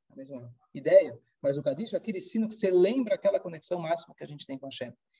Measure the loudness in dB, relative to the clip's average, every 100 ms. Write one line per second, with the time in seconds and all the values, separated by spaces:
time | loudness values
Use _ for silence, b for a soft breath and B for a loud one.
0 | _ -20 -16 -14 -16 -20 _ -6 6 6
1 | 6 -4 _ _ -2 -2 -2 -4 -4 -4
2 | -4 -8 -4 -2 -4 0 2 6 4 4
3 | 0 0 2 0 -2 -12 -6 -6 -2 -4
4 | -6 -16 -16 -14 -12 -12 -10 -10 -12 -12
5 | _ _